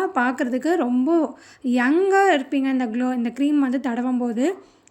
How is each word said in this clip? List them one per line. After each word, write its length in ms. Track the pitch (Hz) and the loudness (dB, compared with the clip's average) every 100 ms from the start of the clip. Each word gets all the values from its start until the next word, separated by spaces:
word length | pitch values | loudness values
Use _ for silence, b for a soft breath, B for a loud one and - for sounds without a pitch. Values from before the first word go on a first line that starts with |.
| 370 | 0
பார்க்கறதுக்கு 580 | 302 247 254 247 254 302 349 | 0 0 0 -2 -2 0 0
ரொம்ப 300 | 233 247 262 339 269 - B B 254 | 0 0 2 2 0 -6 B B -2
யங்கா 520 | 247 247 330 392 381 392 | 0 2 2 2 4 4
இருப்பீங்க 400 | 294 262 277 269 | 2 0 -2 0
இந்த 180 | 262 247 | -2 -2
க்ளோ, 220 | 233 254 | -2 -2
இந்த 180 | 247 233 | -2 -4
க்ரீம் 280 | 233 285 294 | -2 0 2
வந்து 200 | 269 262 | 0 0
தடவும் 420 | 262 233 254 247 | -2 -2 -2 -2
போது. 240 | 240 226 302 392 b b b | -2 -2 -2 -4 b b b